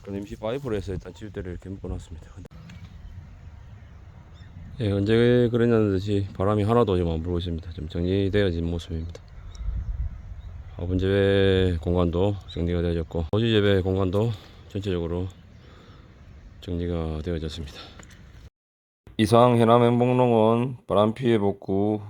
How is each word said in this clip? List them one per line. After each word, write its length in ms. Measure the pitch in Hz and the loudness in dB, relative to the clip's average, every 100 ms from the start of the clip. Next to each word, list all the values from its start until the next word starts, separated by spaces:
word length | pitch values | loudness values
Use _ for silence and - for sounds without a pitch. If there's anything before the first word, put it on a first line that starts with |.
그런 160 | - 98 | -10 -10
임시 180 | 101 110 | -10 -8
파이프로 400 | 110 135 139 104 | -6 -6 -4 -6
해서 160 | 90 | -4
일단 220 | 90 92 | -8 -10
지읒대를 380 | 90 107 101 90 | -16 -12 -10 -10
이렇게 180 | 85 95 | -10 -12
묶어놨습니다. 560 | 98 92 87 - 80 80 - 87 - - 87 - - - - - - - - - - - - - - - - - - - - | -12 -8 -10 -10 -18 -18 -20 -20 -20 -18 -18 -18 -18 -18 -18 -18 -20 -20 -20 -20 -20 -20 -20 -20 -20 -20 -20 -20 -18 -16 -4
예, 100 | 107 | -2
언제 580 | 98 101 113 120 123 120 | 0 2 4 4 4 2
그랬냐는 400 | 117 120 113 107 | 2 4 4 4
듯이 340 | 95 101 101 98 | 0 0 -2 -2
바람이 300 | - 95 107 | -2 0 2
하나도 320 | 101 120 107 90 | 4 4 4 2
지금 160 | 85 | 0
안 100 | 80 | -2
불고 160 | 82 87 | -2 -4
있습니다. 320 | 87 82 85 | -4 -6 -8
좀 180 | 82 76 | -12 -8
정리되어진 800 | 87 87 98 98 101 98 85 85 | -4 -2 0 2 2 2 0 -2
모습입니다. 540 | 85 - 82 82 - - - - - - - - - - - - - - - - - | -4 -6 -8 -8 -14 -18 -18 -18 -10 -6 -6 -6 -6 -6 -8 -16 -16 -16 -16 -14 -8
화분 220 | 87 92 | -4 0
재배 760 | 95 98 98 98 95 95 92 85 | 2 2 4 4 4 4 2 0
공간도 540 | 87 87 87 85 101 101 - | 0 2 2 2 0 -2 -8
정리가 340 | 85 85 87 | -6 -2 -2
되어졌고, 440 | 87 85 82 85 80 | -2 -2 -4 -6 -2
호주 180 | 104 117 | 0 2
재배 280 | 107 101 98 | 4 4 4
공간도 520 | 92 95 95 101 113 107 - - - | 2 0 0 0 -2 -4 -12 -20 -12
전체적으로 580 | 101 101 87 82 87 92 - - - - - - - - - - - - - | -8 -4 -4 -2 -4 -6 -10 -20 -20 -20 -20 -20 -20 -20 -20 -20 -20 -20 -16
정리가 600 | - 87 85 85 80 78 | -8 -4 -2 -2 -4 -4
되어졌습니다. 540 | 78 82 78 82 71 - - - - - - - - _ _ _ _ _ - - | -4 -4 -6 -8 -12 -14 -20 -20 -20 -20 -20 -20 -20 _ _ _ _ _ -14 0
이상 400 | 104 117 123 120 | 4 8 8 6
해남 260 | 113 120 | 6 6
행복농원 920 | 120 120 123 127 123 113 110 117 127 123 - | 6 4 2 4 4 4 4 2 -2 -6 -2
바람 260 | 92 107 | 2 2
피해 240 | 110 127 113 | 2 0 2
복구 640 | 101 95 - 95 104 107 | 2 -2 -4 0 0 -2